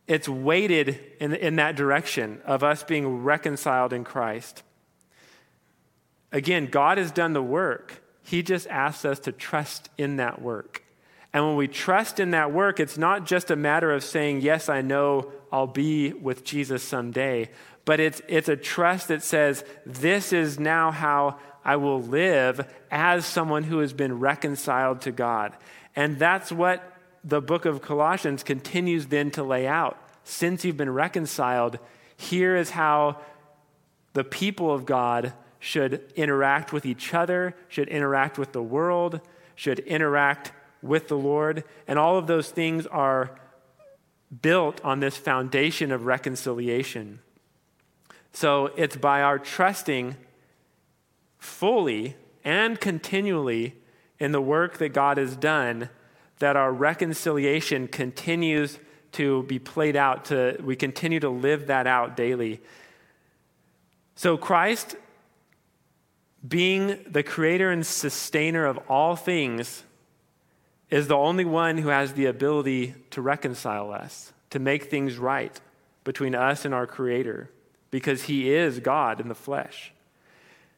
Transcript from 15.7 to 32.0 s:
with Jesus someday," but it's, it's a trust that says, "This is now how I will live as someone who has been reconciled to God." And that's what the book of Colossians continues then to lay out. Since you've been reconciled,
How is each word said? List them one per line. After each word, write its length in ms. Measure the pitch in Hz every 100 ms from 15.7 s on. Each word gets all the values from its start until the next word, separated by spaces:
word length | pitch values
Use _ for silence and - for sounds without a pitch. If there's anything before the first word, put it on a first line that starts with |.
| 135 151 151 143
with 320 | - 135 127 -
Jesus 360 | 147 131 127
someday," 680 | - 131 120 120 135 123 110 - - -
but 160 | - 156
it's, 220 | 156 151 -
it's 180 | 160 156
a 80 | 143
trust 540 | - - 175 185 -
that 120 | 151
says, 440 | - 156 147 139 - - 127
"This 460 | 127 156 196 190
is 300 | 175 156 139
now 300 | 151 165 160
how 460 | 156 151 143 143 139 - - 135
I 100 | 143
will 260 | 143 135
live 720 | 117 143 185 147 127 127 131 - -
as 360 | 147 175 175 160
someone 380 | 175 160 151
who 160 | 156 160
has 120 | 143
been 300 | 135 135 120
reconciled 800 | 135 - 151 139 147 127 131 127
to 100 | 135
God." 400 | 120 120 110 104 - - - -
And 240 | 143 147 139
that's 360 | 165 190 -
what 360 | 170 180 180 - - - _
the 200 | 151 147
book 240 | 135 170 170
of 160 | 139
Colossians 600 | - 147 156 185 156 139
continues 680 | - 131 - 180 175 165 135
then 220 | 147 147
to 120 | 147
lay 240 | 135 127 131
out. 340 | 160 143 - - -
Since 400 | - - 170 180
you've 140 | 180 147
been 160 | 139
reconciled, 840 | 127 170 180 151 - 127 123 120 117 - -